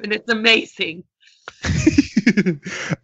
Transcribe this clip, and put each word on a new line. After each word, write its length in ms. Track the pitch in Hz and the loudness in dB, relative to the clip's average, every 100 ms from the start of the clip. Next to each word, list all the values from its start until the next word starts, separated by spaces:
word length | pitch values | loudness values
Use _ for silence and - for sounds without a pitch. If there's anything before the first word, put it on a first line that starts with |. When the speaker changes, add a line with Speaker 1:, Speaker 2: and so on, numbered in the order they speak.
Speaker 1:
and 100 | 208 | -4
it's 160 | 214 - | -4 -2
amazing. 720 | 220 226 220 - - 165 170 - _ _ _ - - | 0 2 2 0 -6 -8 -8 -16 _ _ _ -20 -8
Speaker 2:
<laughs> 960 | - - 311 - - - 233 208 190 147 - - - 170 | -2 0 2 2 2 0 2 2 0 -2 -8 -10 -8 -2